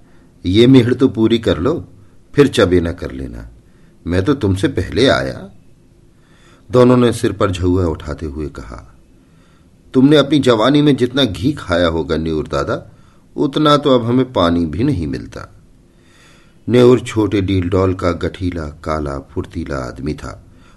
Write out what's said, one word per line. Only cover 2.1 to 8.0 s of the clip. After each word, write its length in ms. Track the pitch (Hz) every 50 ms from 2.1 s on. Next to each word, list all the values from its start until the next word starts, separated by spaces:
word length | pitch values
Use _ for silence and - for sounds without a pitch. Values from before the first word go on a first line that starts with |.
| _ - - _ -
फिर 120 | 143 143 127
चबेना 440 | - 127 101 90 87 90 82 82
कर 200 | - - - 65
लेना, 380 | 65 65 67 62 58 57 55 58 - - - _ _ _ - - _ _ - -
मैं 180 | 87 92 95
तो 80 | - 139
तुमसे 340 | 139 - 98 95 95 - 139
पहले 400 | - - - - - 95 127 135
आया।" 420 | 82 64 67 65 60 - 185 202 - - _ - - _ _ _ _ _ _ _ _ _ _ _ _ _ _ _ _ _ _ -
दोनों 260 | - 127 123 123 127 123
ने 160 | 123 117 104
सिर 180 | - - 110
पर 200 | 95 - 110 101
झउआ 340 | 90 87 90 90 90 95 90
उठाते 400 | 82 78 -